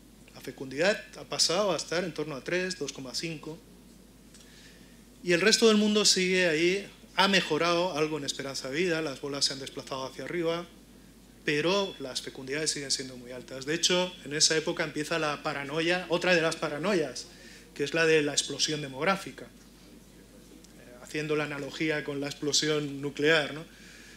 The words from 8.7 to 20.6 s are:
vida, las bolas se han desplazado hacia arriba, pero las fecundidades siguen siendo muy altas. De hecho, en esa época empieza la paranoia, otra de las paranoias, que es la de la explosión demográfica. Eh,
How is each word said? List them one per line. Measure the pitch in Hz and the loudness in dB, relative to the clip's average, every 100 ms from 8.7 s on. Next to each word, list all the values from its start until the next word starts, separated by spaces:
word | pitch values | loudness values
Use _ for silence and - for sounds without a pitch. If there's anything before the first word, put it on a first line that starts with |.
| 147 | 0
vida, | 180 160 | 0 0
las | 156 127 | -2 -6
bolas | 143 139 139 | -6 0 0
se | |
han | 135 | -2
desplazado | 131 139 - 135 131 | -10 -10 -8 -6 -6
hacia | - | -8
arriba, | 131 175 165 170 180 - - - - - - - | -6 -2 0 -2 -4 -14 -20 -20 -20 -20 -20 -8
pero | - 147 160 202 190 139 | 0 2 4 2 0 -4
las | 135 123 | -8 -6
fecundidades | 131 - 131 147 156 | -8 -10 -6 -2 -2
siguen | 147 139 | -2 -2
siendo | 135 127 123 | -4 -4 -12
muy | 120 | -14
altas. | 127 117 131 135 | -14 -12 -10 -4
De | |
hecho, | 170 170 180 180 - | 0 2 2 0 -4
en | 139 | -6
esa | 147 - 160 | 2 2 2
época | 165 165 | 0 -2
empieza | 160 147 151 165 | -4 -4 -2 -2
la | 151 139 | -2 -2
paranoia, | 156 143 139 160 165 180 175 | -4 -6 -4 -2 0 0 0
otra | 165 180 170 | 0 4 4
de | |
las | 160 156 | 4 0
paranoias, | 156 147 180 190 139 - - - - - - | -4 -2 0 0 0 -6 -14 -16 -20 -20 -12
que | - | -6
es | 143 | -2
la | 165 165 | 2 6
de | 156 | 6
la | 147 | 4
explosión | 139 - 139 - 151 | 0 -2 0 -2 -2
demográfica. | 139 131 170 185 - - 120 | -6 -2 0 0 -2 -12 -16
Eh, | - - - - - - - - - - - | -18 -20 -20 -20 -20 -20 -20 -20 -20 -20 -20